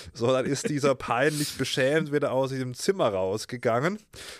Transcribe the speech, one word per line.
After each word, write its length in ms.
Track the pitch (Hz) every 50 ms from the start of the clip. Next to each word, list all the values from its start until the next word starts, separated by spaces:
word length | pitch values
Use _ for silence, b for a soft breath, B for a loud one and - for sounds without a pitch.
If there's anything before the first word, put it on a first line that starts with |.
| B B B
So, 140 | - 117 123
dann 180 | 131 131 120
ist 240 | 135 143 - - 151
dieser 260 | 151 139 135 139 127
peinlich 640 | - - - 117 120 139 156 151 147 151 - - -
beschämt 540 | 131 - - 147 131 135 151 160 156 147
wieder 200 | 143 147 143 120
aus 200 | 120 131 135 127
diesem 220 | 135 131 127 127 123
Zimmer 360 | - - - 196 190 156 117
rausgegangen. 880 | 98 92 95 95 101 110 - - 123 120 - 120 113 123 139 175 208 214 - _ B B B B B B